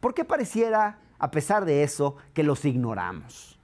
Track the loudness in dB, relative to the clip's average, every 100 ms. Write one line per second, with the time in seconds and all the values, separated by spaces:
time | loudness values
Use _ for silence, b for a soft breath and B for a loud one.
0 | -2 -2 -2 -2 -2 0 2 2 0 -2
1 | _ _ -4 -2 0 0 2 2 2 0
2 | -2 -2 B 0 2 2 0 0 -2 -2
3 | -6 -8 -14 -20 -20 -20